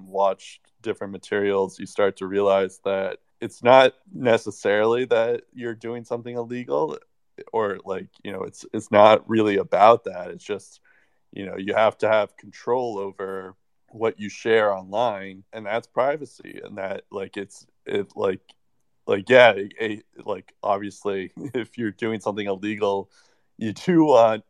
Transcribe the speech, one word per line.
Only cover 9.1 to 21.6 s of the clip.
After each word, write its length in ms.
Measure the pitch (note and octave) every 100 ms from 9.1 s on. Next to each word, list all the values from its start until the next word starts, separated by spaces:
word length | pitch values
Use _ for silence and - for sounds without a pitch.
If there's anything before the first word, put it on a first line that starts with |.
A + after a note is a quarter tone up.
| A2 -
really 280 | A2+ G#2+ G2
about 460 | F2 F2 G#2+ A#2 -
that. 240 | F2 F2+
It's 120 | F2
just, 380 | - G2 - _ _ _ _ _ _
you 140 | G2+ F#2+
know, 100 | F#2+
you 200 | G2 G2+
have 220 | A2 -
to 100 | G#2+
have 260 | A2 G2+ _
control 640 | G2+ - - B2+ B2 G2+
over 580 | G2 F#2 F#2+ F#2+ F#2 F#2+ _ _ _
what 300 | A2+ A2+ -
you 80 | G2+
share 460 | - A#2 A2+ G#2+
online, 680 | F#2+ F#2+ G#2 A#2+ G2+ G2 F#2+ -
and 120 | A2+ G2+
that's 220 | A2+ -
privacy. 720 | - C3 D3+ C#3 - - -
And 140 | F#2+ G2+
that, 260 | F#2+ F#2+ -
like, 260 | G2+ F#2+ G#2
it's, 280 | G2 - _ _ -
it, 260 | G2+ G2 -
like, 260 | G2+ F#2+ _ _ _ _ _ _ -
like, 240 | G2+ G2
yeah, 240 | B2+ B2 G2+ G2+ -
a, 220 | A2 G#2+ _ - A2
like, 280 | F#2+ - -
obviously, 680 | G2+ G2+ G2+ - G2+ G2 F2+
<laughs> 40 | - B2
if 240 | B2